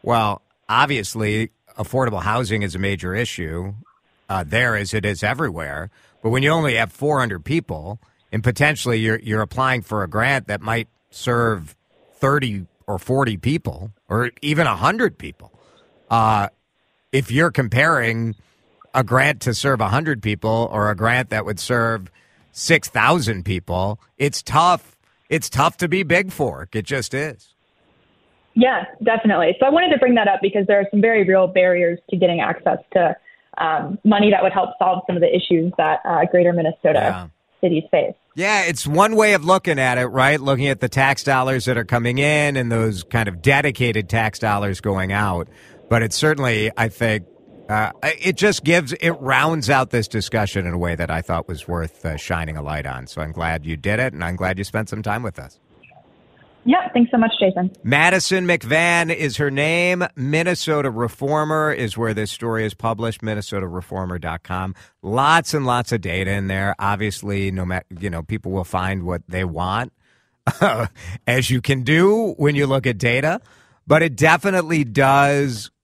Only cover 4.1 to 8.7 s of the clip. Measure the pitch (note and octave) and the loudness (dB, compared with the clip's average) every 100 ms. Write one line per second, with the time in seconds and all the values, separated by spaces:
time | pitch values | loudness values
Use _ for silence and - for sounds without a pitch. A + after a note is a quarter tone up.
4.1 | _ _ F#2+ D2+ A2 B2 G#2+ G2+ G#2+ G2+ | _ _ -6 -2 -2 0 -2 -4 -4 -4
5.1 | F#2 G#2 B2 D3 E2 D2 C#2+ F#2+ _ _ | -2 -4 -2 -6 -6 -10 -10 -12 _ _
6.1 | _ A2+ B2 C#3 E3 D3 A2+ A2 - D3 | _ -2 0 2 2 2 0 -2 -2 0
7.1 | C#3+ B2 F#2 - D#3+ - D#2 D#2+ A2 _ | 0 0 -4 -4 -4 -4 -10 -10 -14 _
8.1 | _ _ A2 A2 G#2+ D3 | _ _ -2 -2 2 0